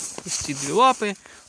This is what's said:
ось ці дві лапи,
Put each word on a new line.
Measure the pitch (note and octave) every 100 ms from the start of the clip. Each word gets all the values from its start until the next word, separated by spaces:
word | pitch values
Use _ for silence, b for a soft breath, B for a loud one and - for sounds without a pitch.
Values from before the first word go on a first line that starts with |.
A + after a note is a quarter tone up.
| - - -
ось |
ці | - -
дві | C#3 C#3
лапи, | F3 C4 B3+ G#3 G3 B B